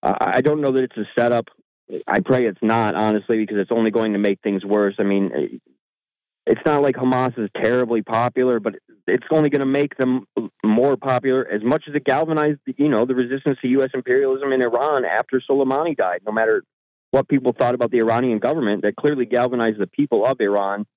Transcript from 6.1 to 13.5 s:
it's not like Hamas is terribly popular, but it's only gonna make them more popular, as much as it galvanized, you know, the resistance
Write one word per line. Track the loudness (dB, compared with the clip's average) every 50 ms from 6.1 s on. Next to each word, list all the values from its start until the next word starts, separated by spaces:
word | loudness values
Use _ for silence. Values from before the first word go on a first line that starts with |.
| _ _ _ _ _ _ _
it's | -2 -2 0 0
not | 0 2 2
like | 2 0 0
Hamas | 0 0 0 2 2 0 -2 -2
is | -4 -8 -6 _
terribly | -2 -2 0 2 0 0 0 -2 -2
popular, | -2 -2 -2 0 0 0 0 0 0 2 0 0
but | -2 -4 -8 -8 _ _ -20 _ _
it's | -2 -2 -2 0 0
only | 2 2 2 2
gonna | 2 0 0
make | 0 0 0 0 -2 -2
them | -2 0 0 0 -2 -4 _ _ -6 -6 -6 _ _ 0
more | 2 4 4 4 2 2
popular, | 0 0 -2 -2 0 0 0 0 0 -2
as | -2 -6 -4 -2
much | 0 -2 -2 -4
as | -4 -6
it | -4 -2
galvanized, | 0 0 0 0 0 0 0 0 0 -2 -2 _ -10 -2
you | 0 0
know, | 2 2 2 2
the | 0 0
resistance | -2 0 -2 -4 -4 -2 -2